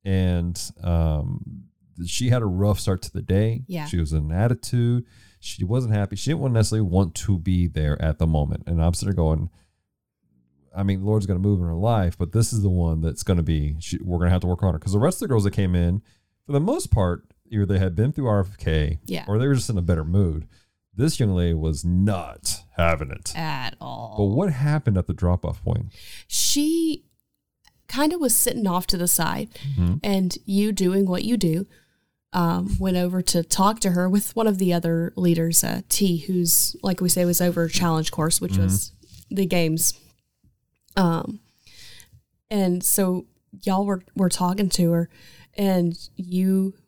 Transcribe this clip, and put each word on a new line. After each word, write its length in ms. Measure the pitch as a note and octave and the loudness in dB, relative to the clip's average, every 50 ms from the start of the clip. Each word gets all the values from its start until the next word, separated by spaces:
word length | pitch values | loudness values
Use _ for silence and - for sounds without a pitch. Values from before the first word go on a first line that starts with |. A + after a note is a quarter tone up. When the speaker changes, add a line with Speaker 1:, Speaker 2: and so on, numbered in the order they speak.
| _ | _
Speaker 1:
and, 560 | G2 G2 F#2+ F#2 F2+ F2 F2 E2+ F2 E2+ - - - - - F#2 | 0 2 2 2 2 2 0 0 -2 -4 -6 -10 -12 -14 -6 -2
um, 800 | F2+ F2 E2 E2 D#2+ D#2 D2+ C#2+ F2 F2 E2 - - - - - _ _ _ _ _ _ E2+ F2 | 0 2 2 2 2 2 0 -2 -4 -6 -6 -8 -12 -16 -18 -18 _ _ _ _ _ _ -10 -8
she 240 | F2 - - A#2+ A#2 | -6 -4 -2 2 2
had 100 | B2 B2+ | 2 2
a 40 | A2+ | 2
rough 360 | G2+ F2+ F#2 G2+ G#2 G2+ - | 0 0 2 2 2 2 2
start 200 | - - F#2+ F2+ - | 0 -2 -2 -2 -4
to 100 | - - | -8 -10
the 80 | - | -8
day. 420 | F#2+ - F#2 G2 G#2+ A2+ A2+ A#2 C3 | -2 2 2 2 4 2 0 -4 -6
Speaker 2:
Yeah. 180 | - F#3 E3 D3 | -8 -8 -8 -6
Speaker 1:
She 120 | - - | -4 -2
was 140 | E2+ E2 D2 | -2 0 0
in 140 | D#2 D#2 D2 | 0 -2 0
an 60 | D2+ D#2+ | 0 0
attitude. 720 | F2+ A2 B2 C3 - - - - A#2+ A#2+ A#2+ A#2+ A#2+ A#2 _ _ - - _ _ _ | 2 2 2 0 -2 -4 -2 0 0 2 2 0 0 -4 _ _ -20 -20 _ _ _
She 240 | - - - - G2 | -14 -14 -6 -6 -4
wasn't 300 | F2+ A#2 C3 B2+ A2 G#2+ | -2 -2 -2 0 0 0
happy. 240 | G#2 G2+ G2 G2+ | 0 0 -2 -4
She 140 | G2 - C3 | -6 -4 -4
didn't 100 | D#3+ D#3 | -2 -2
want, 120 | C3+ C3 A#2 | -2 0 2
necessarily 320 | A2+ G#2+ - A2 A2 G#2+ F2+ | 2 2 2 2 0 0 2
want 260 | E2+ F#2+ G2 E2 - | 2 2 2 0 -2
to 220 | - - - G2 E2+ | -6 0 0 0 0
be 280 | E2 F#2 F#2 F2+ F2+ | 2 0 2 2 2
there 340 | E2 D2+ D#2+ D2+ D2 D2+ - | 2 0 0 0 0 0 0
at 180 | D#2+ D#2+ D2+ - | 0 -2 0 0
the 80 | E2 | 0
moment. 360 | E2 D#2 D2+ D2 D2 C#2 - - | 2 2 2 0 0 -4 -6 -4
And 140 | - E2+ E2 D#2+ | -2 0 2 2
I'm 100 | E2+ F2+ | 2 2
sitting 220 | - - G2 G2 | 0 -2 -2 0
there 80 | F2 D#2+ | 2 2
going, 260 | D#2 D#2+ D#2+ F2 F2 _ _ _ _ _ _ _ _ _ _ _ _ _ _ _ _ _ _ _ _ _ _ _ _ - | 2 2 0 -2 -6 _ _ _ _ _ _ _ _ _ _ _ _ _ _ _ _ _ _ _ _ _ _ _ _ -6
I 80 | F#2 G2 | -2 0
mean, 220 | G2 G2 F#2+ F#2+ | 0 0 0 0
Lord's 200 | G#2 G#2+ G#2+ G2 | 0 2 2 2
gonna 120 | F#2+ F#2+ F2+ | 0 0 2
move 220 | G2 G2+ G2+ F#2 | 4 2 2 2
in 40 | F2 | 2
her 80 | E2+ E2 | 0 0
life, 420 | E2+ G2+ A#2 A#2 G#2+ F#2 F2 - | 0 2 2 2 2 2 0 0
but 160 | - F2+ E2 - | -2 -4 0 2
this 180 | A2+ A2+ - | 2 2 2
is 100 | B2 A2 | 2 0
the 80 | G2 G2 | 2 2
one 300 | F2+ F2 E2+ E2 D#2+ D#2+ | 2 2 2 2 2 0
that's 240 | D#2+ D#2+ C2+ - - | 0 -2 -4 -4 -2
gonna 200 | - F#2+ F2 D#2+ | 0 0 2 2
be, 340 | D#2+ D#2+ D2+ D2 D2 D2+ D#2+ | 2 0 0 0 -2 -4 -6
she, 200 | E2+ - - - | -6 -8 -8 -6
we're 160 | - F2+ F2 | -4 -4 -2
gonna 140 | E2 F2 F2 | 2 2 4
have 100 | F#2 F2+ | 2 2
to 60 | - | 2
work 160 | F2+ F2+ - G2+ | 0 0 0 0
on 100 | F#2 D#2+ | 0 0
her. 60 | D#2+ | -2
'Cause 120 | - - | -2 -2
the 80 | F#2+ G#2 | 0 2
rest 180 | A#2+ E3+ F#3+ | 2 2 0
of 20 | - | -2
the 60 | A#3+ F3 | -2 0
girls 160 | B2+ A2 G2 | 2 2 2
that 60 | G2+ | 2
came 240 | - - G2 F2+ F2+ | 0 0 0 2 2
in, 260 | F2 E2+ E2+ F2+ G#2+ _ _ _ _ _ _ _ _ _ | 2 2 2 0 -2 _ _ _ _ _ _ _ _ _
for 60 | - | -2
the 80 | C#3+ C#3 | -2 0
most 320 | D#3 G#3+ C#4+ F4+ - - | 0 0 -2 -2 0 0
part, 320 | - A#2 F#2+ F2+ F2 - _ _ _ _ _ _ | 2 2 2 0 -2 -4 _ _ _ _ _ _
either 160 | A2+ G#2 G2+ | -2 -2 0
they 140 | F2+ G2+ F#2 | 2 2 2
had 160 | F#2+ F#2+ E2+ | 2 0 0
been 160 | F2 A2+ C#3 | 0 -2 0
through 160 | D#3 - C#3 | 0 -2 0
R 140 | A#2 G#2 G2+ | 0 2 0
F 160 | F#2 F#2+ - | 0 -2 -6
K 420 | - - - D#2+ D#2 D2+ D2+ D2+ D2 _ | -6 -4 0 0 0 0 0 -2 -6 _
Speaker 2:
Yeah. 180 | - F#2 D#2+ - | -8 -8 -8 -4
Speaker 1:
or 100 | - G#2 A2 | -2 0 0
they 80 | B2+ | 2
were 80 | C#3+ C#3 | 2 0
just 140 | B2+ G#2 - | 0 0 -2
in 80 | A2+ | -2
a 40 | F#2 | -2
better 220 | F2 E2 F2 D#2+ D2+ | 0 0 0 0 0
mood. 440 | D#2+ F2 G2+ G2+ E2+ D#2 E2 D#2 - _ _ _ _ _ _ _ _ _ | 0 2 2 2 2 0 -4 -8 -10 _ _ _ _ _ _ _ _ _
This 220 | F2+ C3 D#3+ D#3 - | -2 0 0 0 0
young 140 | B2+ G2+ F#2 | 0 0 2
lady 200 | F2+ F2 F2 E2 | 2 2 0 0
was 300 | D#2+ D#2 D#2+ D#2 D2 - | 0 -2 -2 -4 -2 -2
not 800 | F2 F2+ F#2 G2 G#2 G2+ F2+ D#2 C2 - - - - - - - _ _ | 0 2 2 2 2 0 -4 -8 -12 -14 -8 -8 -8 -8 -8 -12 _ _
having 340 | - E2+ E2 E2 C#2+ C#2+ C2+ | 0 2 2 2 0 -4 -10
it. 220 | - - - - - | -10 -12 -12 -10 -8
Speaker 2:
At 400 | - E3 D#3 D3 C3 B2+ - - _ | -8 -8 -6 -6 -6 -8 -10 -10 _
all. 340 | - C3 B2 A2+ A2+ A2 G#2+ | -14 -14 -12 -12 -14 -10 -2
Speaker 1:
But 180 | G#2+ G#2 G2 G#2 | 0 0 2 2
what 140 | C#3 G3+ F#3+ C#3+ | 2 0 0 0
happened 440 | B2 C#3+ D3 D3+ D#3 - A#2+ G2+ | 0 0 0 0 0 0 0 0
at 100 | F#2 E2+ | 0 0
the 60 | - E2+ | -2 -4
drop-off 480 | - F2+ F2 F2+ F2 - D#2+ D#2 - | -2 0 0 0 4 2 2 2 2
point? 260 | - E2+ - - - - - - - - - - - | -2 -2 -2 -2 -4 -8 -12 -18 -20 -18 -18 -18 -10
Speaker 2:
She 760 | _ - - - - - C#4+ D4 D#4 E4 E4 E4 D#4+ D4 - _ _ _ _ _ _ _ _ _ _ _ _ _ - _ _ _ - | _ -2 0 2 2 2 2 2 2 2 2 0 0 -2 -4 _ _ _ _ _ _ _ _ _ _ _ _ _ -20 _ _ _ -8
kinda 280 | - B3+ D4 D4+ F4 | -2 0 0 0 0
was 160 | F4 D4+ B3 - | 0 0 2 2
sitting 320 | - - - - A#3+ G#3+ | 2 2 0 0 0 0
off 200 | F#3+ F3 F3+ F3+ | 0 0 0 0
to 100 | - - | 0 0
the 100 | F3 F3 | 0 2
side, 420 | F3 - - D#3+ - - - - A3 - - - C#3 C#3 | 0 2 0 0 -2 -2 -4 -8 -10 -12 -10 -8 -4 0
Speaker 1:
Mm-hmm. 180 | F#2+ F2 F2 F#2+ D#3 - | 0 2 2 0 0 0
Speaker 2:
and 340 | G3+ G3 F#3+ F#3+ F3+ - - _ | 0 0 2 0 0 -4 -6 _
you 260 | - G3 G3+ G#3 A3 | -2 0 2 2 0
doing 340 | G#3 F#3+ F#3+ F3+ F#3 G3 G3+ | 0 0 0 2 2 2 2
what 180 | F#3 F3+ F3+ - | 2 0 -2 0
you 100 | A3 A#3+ | -2 0
do, 300 | G#3+ G3 E3 D#3 E3+ G3 _ _ _ _ _ _ _ _ _ _ _ _ _ - | 0 2 0 0 0 -4 _ _ _ _ _ _ _ _ _ _ _ _ _ -2
um, 440 | F#3 E3+ E3 F3 F3+ F3+ G3 G3+ - | 0 0 0 0 -2 -2 -2 -2 0
went 160 | F#3+ F#3+ F#3 | 0 0 0
over 240 | F3+ F3+ F3+ F#3 F#3 F3 | 0 0 0 -2 -2 -2
to 200 | - - E3+ E3 | 0 0 0 0
talk 360 | _ - - F#3+ G3+ A3 A3+ | _ 0 2 2 2 2 0
to 100 | - G3 | -2 0
her 180 | F3 F3 F3+ F#3 | 2 2 2 2
with 240 | G3 G3+ G3+ - - | 2 0 0 -2 -2
one 100 | A3+ A3+ | 0 0
of 100 | A3 G3+ | 2 2
the 140 | F#3 G3 F3+ F3 | 2 2 2 2
other 380 | E3+ E3+ E3 E3 E3 E3+ - - | 2 0 0 0 0 -2 -4 -4
leaders, 460 | F#3+ F3+ F3 E3+ E3 E3 E3 E3 - - | 0 2 2 4 2 2 2 2 2 0
uh, 160 | - - - - _ | 0 -4 -6 -4 _
T, 280 | - - G3+ F#3+ E3+ D#3+ | -2 0 2 0 0 -2
who's, 560 | - - F#3 F3+ F3 E3+ - - - - - - - | -4 -4 -2 0 0 2 0 0 0 -2 -6 -6 -4
like 160 | G3 F3+ - | -4 -2 -2
we 80 | F#3 F3 | 0 0
say, 160 | - F3+ F3 | 2 2 2
was 160 | F3 F3 - | 0 2 0
over 260 | F3 F3 E3+ E3+ E3+ | 0 0 0 0 -2
challenge 440 | E3 - - F3+ E3+ D#3+ D#3+ D#3+ - | -2 0 0 0 0 0 0 -2 -2
course, 280 | - - D#3 E3 E3 - | -2 -2 -2 0 -2 -2
which 120 | F3 - G2 | -2 -2 0
Speaker 1:
Mm-hmm. 100 | F#2+ F#2+ | 0 2
Speaker 2:
was 280 | F#2 F#2+ G2 - - - _ - _ - - - _ | 2 0 -2 -4 -6 -14 _ -20 _ -20 -20 -14 _
the 160 | - F#3+ G3 | -4 -2 -2
games. 480 | E3+ F#3 F3 E3 D#3+ D#3 D#3+ - - - - _ _ _ _ _ _ _ _ _ _ _ _ _ _ _ _ _ _ _ | 0 0 0 0 0 -2 0 -2 -2 -4 -6 _ _ _ _ _ _ _ _ _ _ _ _ _ _ _ _ _ _ _
Um, 420 | G3 F#3 E3+ E3 E3 - - G#3+ G#3 _ _ _ _ _ - - - - - - - - _ - - _ _ _ _ _ _ | 0 2 2 0 -2 -6 -8 -12 -14 _ _ _ _ _ -20 -20 -20 -20 -20 -20 -20 -20 _ -20 -20 _ _ _ _ _ _
and 340 | G#3+ G3+ F#3+ F3+ F3 F3+ - | -2 0 0 0 0 0 0
so 420 | - - - G3 F#3 F3+ F#3 - _ _ _ _ _ - - - | 0 0 2 2 0 0 -4 -6 _ _ _ _ _ -20 -6 -2
y'all 220 | G3+ F#3+ F#3+ G3+ | 0 0 0 0
were, 160 | G3+ G3 F#3 - _ _ | -2 -4 -6 -6 _ _
were 140 | - F#3+ F3 | 0 0 0
talking 400 | - - F3+ F3+ F#3 G3+ G#3 F#3 | 0 0 -2 -2 0 0 0 0
to 220 | - - F3 E3+ | 2 2 2 2
her, 180 | E3+ E3+ E3+ - _ - - - - - - _ _ | 2 0 0 -2 _ -20 -20 -20 -20 -20 -20 _ _
and 400 | - G3+ G3 F#3 F3+ F3 E3+ E3+ - - - _ | -2 0 2 2 2 0 0 -2 -6 -14 -18 _
you 580 | - F3+ F3 F3+ F#3 F#3 F#3+ F#3+ F#3+ F#3+ G3 F#3+ _ _ | -12 -10 -4 -2 0 2 2 2 2 0 -2 -6 _ _